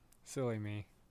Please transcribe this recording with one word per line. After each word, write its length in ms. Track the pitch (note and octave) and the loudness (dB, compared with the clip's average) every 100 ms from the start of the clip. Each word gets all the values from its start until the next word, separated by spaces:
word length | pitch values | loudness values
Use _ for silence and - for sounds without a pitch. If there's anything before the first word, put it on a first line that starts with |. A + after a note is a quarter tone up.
| - - | -20 -20
Silly 360 | - C#3 B2 A2 | -6 0 2 2
me. 260 | G#2 G#2 - - - | 0 -2 -6 -14 -20